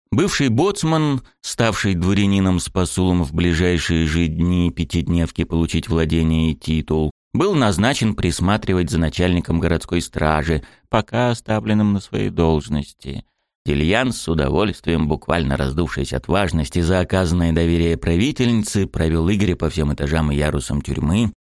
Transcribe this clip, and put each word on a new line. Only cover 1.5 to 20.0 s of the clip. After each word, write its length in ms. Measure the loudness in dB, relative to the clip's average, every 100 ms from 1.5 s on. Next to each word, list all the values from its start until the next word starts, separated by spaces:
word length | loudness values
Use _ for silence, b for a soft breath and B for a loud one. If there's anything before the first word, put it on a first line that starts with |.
| -2 0 0 0
дворянином 640 | 0 2 2 2 2 2 0
с 100 | -2
посулом 540 | -2 -2 0 2 2
в 100 | 0
ближайшие 720 | 0 2 2 2 0 0 0 0
же 200 | 2 0
дни 460 | 0 0 2 0
пятидневки 720 | -2 -4 -2 0 0 0 -2
получить 440 | -2 -2 0 -2 0
владение 640 | 0 0 2 2 2 0
и 60 | -2
титул, 560 | -2 -2 0 -2 -2 -6 _
был 220 | -2 0
назначен 600 | 2 2 2 0 0 -2 0
присматривать 760 | -2 0 0 0 0 0 0
за 80 | 0
начальником 600 | 0 0 0 0 0 0
городской 400 | 0 -2 -2 -4
стражи, 640 | -4 -2 0 0 0 -2 -4 B B
пока 420 | -4 -2 -2 0
оставленным 600 | -2 -2 -2 0 2 2
на 80 | 0
своей 300 | -2 -6 -4
должности. 920 | 0 2 2 0 -4 -4 -10 -12 -12 -12 _ _ _
Тельян 480 | -2 0 2 2 2
с 140 | -2 -2
удовольствием, 800 | 0 0 0 0 -2 -2 0 0
буквально 500 | -2 -2 -2 0 -2
раздувшись 560 | -2 -2 -2 -4 -4
от 140 | -4 -2
важности 540 | 0 0 -2 -2 -2
за 180 | 0 0
оказанное 540 | 0 0 0 2 2
доверие 440 | 2 2 2 2 0
правительницы, 920 | 0 2 0 0 0 0 0 -2 -2
провёл 440 | -2 0 0 0
Игоря 240 | 0 0
по 160 | 0 -2
всем 240 | -2 -2
этажам 380 | -2